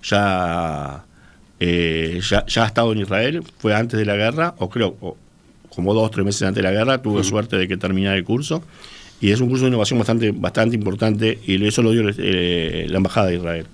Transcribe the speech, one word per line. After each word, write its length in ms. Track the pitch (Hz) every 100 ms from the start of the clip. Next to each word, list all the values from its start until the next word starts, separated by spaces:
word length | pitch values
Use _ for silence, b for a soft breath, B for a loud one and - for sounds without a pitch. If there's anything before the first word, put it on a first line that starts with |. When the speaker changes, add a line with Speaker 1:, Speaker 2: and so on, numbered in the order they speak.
Speaker 1:
ya, 1000 | - 101 101 92 90 85 82 76 71 69 - b b b - -
eh, 640 | 87 87 85 80 80 87
ya, 240 | 95 101 -
ya 160 | -
ha 40 | 113
estado 240 | 107 117
en 80 | 107
Israel, 420 | 98 98 117 165 - -
fue 160 | 110
antes 240 | 107 117 113
de 60 |
la 100 | 104
guerra, 400 | 101 107 151 165 -
o 120 | 92
creo, 260 | 123 104 -
o 160 | 92 - - _ _ _ -
como 180 | - 90
dos 140 | 107 110
o 40 |
tres 140 | 107
meses 180 | 98 101
antes 200 | 95 98
de 80 | 95
la 20 |
guerra, 300 | 101 117 131
tuvo 140 | 127 101
Speaker 2:
Ujú. 80 |
Speaker 1:
suerte 320 | 95 107 107 101
de 100 | 92
que 100 | 95
terminara 400 | 92 95 98 98
el 80 |
curso, 380 | 87 120 147 165 - B B B B B
y 100 | 101
es 100 | 107
un 80 | 127
curso 160 | 127
de 40 | 131
innovación 300 | 123 104 127
bastante, 320 | 110 117 113
bastante 460 | 104 95 104 110 117
importante, 600 | 104 98 110 107 113 110 -
y 160 | 95 104
eso 160 | 107
lo 100 | 117
dio, 100 | 113 104 104
eh, 680 | 98 92 87 87 80 82 78
la 80 | 92
Embajada 300 | 95 - 98
de 80 | 87
Israel. 300 | 85 85 -